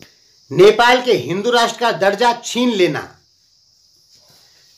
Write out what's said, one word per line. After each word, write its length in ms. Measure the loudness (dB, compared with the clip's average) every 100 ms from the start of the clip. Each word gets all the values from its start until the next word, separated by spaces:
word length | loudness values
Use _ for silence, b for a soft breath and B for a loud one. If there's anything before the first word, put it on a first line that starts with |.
| b b b b -6
नेपाल 500 | 4 4 4 2 0
के 100 | 0
हिंदू 360 | -2 -2 -6 -2
राष्ट्र 300 | 0 -2 -2
का 100 | -4
दर्जा 380 | 0 -2 0 0 -2
छीन 280 | -6 -4 -2
लेना, 360 | 0 0 -2 -12 -18 _ _ _ _ _ _ _ _ _ _ b b b b b